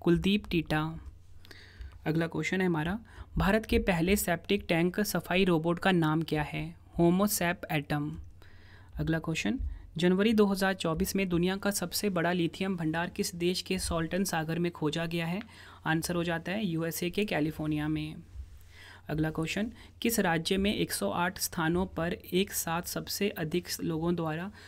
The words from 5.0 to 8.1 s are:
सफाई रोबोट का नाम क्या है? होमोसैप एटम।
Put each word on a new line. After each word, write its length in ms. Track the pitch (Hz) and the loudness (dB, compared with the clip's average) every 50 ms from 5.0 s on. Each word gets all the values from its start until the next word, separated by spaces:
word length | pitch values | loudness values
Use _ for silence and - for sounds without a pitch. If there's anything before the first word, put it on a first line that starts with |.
सफाई 440 | 202 - - 175 - - 175 185 196 | -2 0 0 -2 0 2 2 4 6
रोबोट 340 | 185 175 160 160 170 170 170 | 6 4 4 4 2 0 2
का 140 | - 196 | 4 4
नाम 300 | 185 170 156 156 156 160 | 4 6 4 4 2 2
क्या 200 | 165 - 156 151 | 0 0 0 -2
है? 340 | 147 - - 151 156 165 170 - - - - - | -2 -2 -4 -6 -6 -8 -10 -14 -20 -8 2 4
होमोसैप 640 | 170 170 175 185 202 208 - - 180 170 180 - - - | 6 6 6 6 4 2 2 2 0 0 0 -2 -4 -2
एटम। 460 | 160 151 143 - 151 147 147 151 | -2 -2 0 0 -2 -2 -2 -4